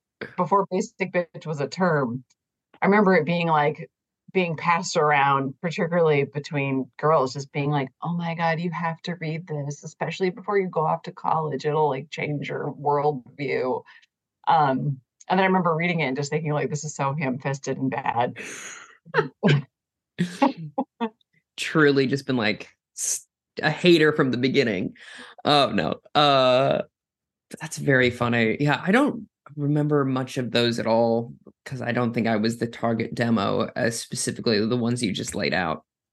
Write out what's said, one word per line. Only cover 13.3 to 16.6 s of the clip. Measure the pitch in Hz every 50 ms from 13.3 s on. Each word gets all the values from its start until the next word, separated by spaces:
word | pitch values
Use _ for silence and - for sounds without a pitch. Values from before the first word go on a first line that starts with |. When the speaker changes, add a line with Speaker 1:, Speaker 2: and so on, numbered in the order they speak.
| - - 143 127 127 127 120 - - 113 - - - - _ _ _ _ _ _ _ _ _
Speaker 1:
Um, | - 170 165 151 139 135 131 139 147 139 - _ _ _ _ - -
and | 185 185
then | 190
I |
remember | 190 190 190 175 170 160
reading | 156 170 175 175 165
it | 151 127
and | 131
just | 139 143 -
thinking, | 151 156 160 151 147
like, | 147